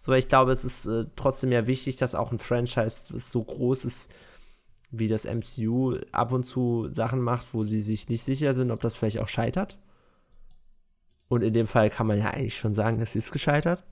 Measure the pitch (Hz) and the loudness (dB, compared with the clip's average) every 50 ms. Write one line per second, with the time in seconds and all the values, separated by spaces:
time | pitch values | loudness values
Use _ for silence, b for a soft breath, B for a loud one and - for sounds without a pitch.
0 | - - 131 131 127 - - 131 131 127 131 123 - 127 - - - 101 113 113 | 2 4 4 4 4 6 6 6 8 6 4 2 0 -2 -4 -4 -2 -2 -2 -2
1 | 110 - - - - 139 127 - - 131 123 120 110 117 131 127 - 135 127 - | -2 -4 -8 0 0 0 2 2 0 2 2 2 4 2 0 0 -2 -6 -2 -2
2 | 135 123 - - 113 113 120 110 - - 123 120 123 120 - - 110 113 - - | -2 -2 0 -4 -4 -2 -4 -6 -2 0 0 0 0 0 0 0 0 0 -2 -6
3 | - - - 117 117 - - 123 107 - - - 131 120 131 127 - 123 - - | -10 -10 -10 -6 -6 -2 -2 -2 -2 -2 -4 -2 0 0 0 0 -2 -4 -6 -6
4 | - B B B B B B B B B B B B B B _ _ _ - 110 | -8 B B B B B B B B B B B B B B _ _ _ -4 -2
5 | 113 107 110 107 - - - 117 113 - - - 110 110 117 127 131 127 - - | 0 0 0 -2 -2 -4 -6 -6 -6 -6 -6 -4 -2 0 2 2 2 0 0 -2
6 | - - - - 123 120 127 127 123 - - 127 127 120 120 117 107 - - - | -6 -4 -2 -2 0 2 0 -2 -2 -2 -2 -2 0 0 0 0 -2 -4 -2 -2
7 | 110 117 120 131 123 117 123 117 - - - 113 110 104 110 110 104 107 110 104 | -2 0 0 0 0 0 -2 -2 -4 -6 -4 -2 -2 0 0 -2 0 -2 -4 -4
8 | - - 117 117 - - 135 135 151 139 131 127 127 123 117 110 - 117 - - | -2 -4 -4 -4 -2 -2 -2 0 2 2 2 2 2 0 0 0 -2 -2 -2 0
9 | - 110 104 110 107 - - - 117 117 - 180 202 - - - b b b b | -2 -2 0 -2 -4 -2 -2 -2 -2 0 0 -2 -4 -4 -8 -20 b b b b
10 | b b b b b b b b b b - - - - - - _ _ _ _ | b b b b b b b b b b -20 -20 -20 -20 -20 -20 _ _ _ _
11 | _ _ _ _ _ _ 127 120 104 113 110 117 113 110 - 120 107 107 - - | _ _ _ _ _ _ 0 2 2 2 2 2 2 4 4 4 4 4 2 2
12 | 113 110 104 101 107 107 - - - 107 - - - 110 104 104 104 113 113 113 | 0 2 2 2 2 0 -2 -2 -4 -4 -6 -2 -2 0 0 2 2 2 2 0
13 | 113 107 - 110 - - - 139 - - 147 147 156 170 175 180 - - | -2 -2 -2 -4 -4 -2 -6 -2 0 2 2 2 2 2 0 -2 -4 -18